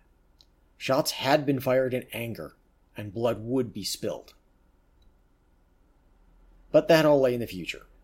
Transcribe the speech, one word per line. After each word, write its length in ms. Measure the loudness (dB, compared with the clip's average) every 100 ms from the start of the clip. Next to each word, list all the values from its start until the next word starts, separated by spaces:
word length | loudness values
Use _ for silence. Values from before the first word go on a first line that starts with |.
| _ _ _ _ _ _ _ -12
Shots 340 | -2 0 0
had 340 | -2 2 2
been 140 | 2 -2
fired 340 | 0 0 0
in 140 | -4 -8
anger, 420 | -10 -8 -8 -12 _ _ _ _ -14
and 160 | -12
blood 280 | -4 -2 -2
would 340 | -4 -4 -4
be 80 | -6
spilled. 520 | -10 -8 -8 -8 -12 _ _ _ _ _ _ _ _ _ _ _ _ _ _ _ _ _ _ _ _ _ _ _ _
But 160 | 2 6
that 180 | 4
all 160 | 6 6
lay 140 | 4
in 60 | 0
the 60 | -6
future. 380 | -8 -10 -12 -14 _